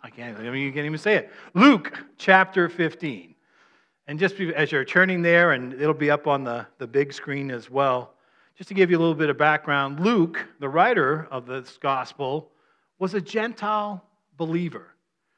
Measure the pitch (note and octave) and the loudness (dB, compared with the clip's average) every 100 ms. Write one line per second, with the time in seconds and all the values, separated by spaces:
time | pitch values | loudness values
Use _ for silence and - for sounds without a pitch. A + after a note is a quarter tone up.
0 | A#2 - A#2+ G#2+ A#2 C3 C#3 C3+ D3 D#3 | -20 -16 -16 -12 -8 -6 -6 -6 -6 -4
1 | G3+ G#3 - - - F3 C4 - - - | 0 0 -2 -16 -8 4 6 6 0 -14
2 | - _ - F#3+ F#3+ F#3 E3+ F3 E3 - | -18 _ 4 6 6 2 0 0 -4 -2
3 | D#3+ A2 F2 _ _ _ _ _ _ _ | -8 -8 -14 _ _ _ _ _ _ _
4 | - D3+ F#3+ G3 F3 D3 D3+ D3 C3 F#3 | -14 -2 -2 -2 -6 -2 0 0 2 2
5 | F#3 F3+ E3+ E3+ F3 C#3 B2+ C3 D3+ C#3+ | 4 2 4 4 4 2 -4 -4 -2 0
6 | D3 D3 D3+ C#3+ C3 A#2+ A2+ _ B2 C3 | 0 0 0 -2 -2 -8 -10 _ -4 -2
7 | C#3+ C#3 - C#3+ C#3 B2+ A2 C3 C#3 B2+ | -2 -4 -10 -8 -6 -10 -8 0 0 0
8 | A#2+ _ _ _ _ _ F#3 G3 F3+ F3 | -4 _ _ _ _ _ -8 2 4 4
9 | E3 D#3 D#3 C3 D3+ D3+ - C#3+ C#3 C#3+ | 2 2 0 2 2 2 0 -2 -2 -2
10 | F#3 A#3 E3 - - _ C#3 D3+ G3+ A3+ | 0 2 0 -2 -12 _ -4 2 2 4
11 | C3+ D#3 D#3 C3 A#2+ C3 B2+ - C#3+ C3+ | 2 0 -4 -12 -10 -12 -12 -6 -4 -4
12 | B2 - C3+ D3 D#3 _ _ _ _ _ | -6 -8 -6 -6 -8 _ _ _ _ _
13 | F#3 G3+ E3+ A3 A3 A3+ G#3 G#3+ G#3 G3 | -4 -4 -4 -6 -6 -6 -4 -4 -4 -10
14 | _ _ _ _ D#3+ E3 F3 A2+ - _ | _ _ _ _ -4 -4 -4 -8 -20 _
15 | _ _ _ | _ _ _